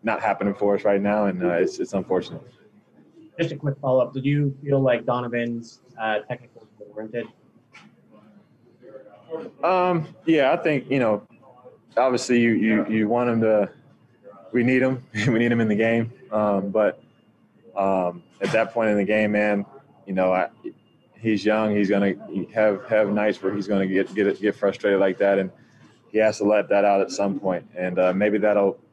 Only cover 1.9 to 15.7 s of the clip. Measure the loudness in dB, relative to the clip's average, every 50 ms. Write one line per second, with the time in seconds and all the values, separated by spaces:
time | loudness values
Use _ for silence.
1.9 | -4 -6 -4 -2 -2 -4 -2 -6 -14 -16 -16 -20 -20 _ _ -20 _ -20 _ _
2.9 | _ -20 -20 _ _ -20 -20 -20 _ -6 -6 -6 -6 -6 -6 -8 -8 -4 -4 0
3.9 | 2 2 2 0 -4 -6 -2 -2 0 0 0 -2 -4 -6 -4 -2 0 2 2 2
4.9 | 0 0 0 -4 -4 -4 -4 -4 -4 -4 -4 -4 -6 -8 -10 -14 -20 _ _ _
5.9 | -12 -6 -4 -2 -2 -2 -4 -6 -12 -12 -12 -20 _ -20 -20 _ _ _ -20 -18
6.9 | -14 -14 -14 -8 -8 -8 -8 -8 _ _ _ _ _ _ _ _ _ -20 -20 -20
7.9 | _ _ _ _ -20 -20 -20 -20 _ -20 _ _ _ _ _ _ _ _ -20 -20
8.9 | -20 -20 -20 -20 -20 -20 -16 -12 -12 -12 -12 -12 -12 -4 0 0 2 2 2 2
9.9 | 0 -2 -4 -6 -14 -8 0 2 2 4 4 4 2 2 2 0 0 0 -2 0
10.9 | 0 2 2 2 0 0 -4 _ -20 _ -20 -20 -20 -20 -20 -20 -20 _ _ _
11.9 | 0 0 2 2 2 0 0 2 2 4 4 4 2 2 2 2 2 2 0 0
12.9 | 0 0 0 0 0 0 0 0 0 2 2 4 4 2 2 0 -4 -18 _ _
13.9 | _ _ _ _ _ _ _ -20 -20 -20 -20 -4 -2 0 2 2 2 2 2 0
14.9 | -2 -4 -8 -10 -6 -2 0 2 2 2 2 2 2 2 2 0